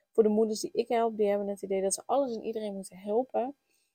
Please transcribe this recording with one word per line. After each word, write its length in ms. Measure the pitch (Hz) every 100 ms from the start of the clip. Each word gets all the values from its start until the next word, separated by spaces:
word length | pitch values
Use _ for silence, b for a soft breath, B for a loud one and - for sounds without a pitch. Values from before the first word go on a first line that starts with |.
| b
voor 100 | -
de 60 | 214
moeders 300 | 208 220 214
die 120 | -
ik 140 | - 233
help, 300 | 233 233 214
die 100 | 202
hebben 200 | 202 202
het 140 | 202
idee 200 | 196 190
dat 120 | 190
ze 100 | - -
alles 300 | 262 262 220
en 80 |
iedereen 300 | - 226 214
moeten 240 | 196 185 185
helpen. 580 | 208 220 254 - 247 - _ _ _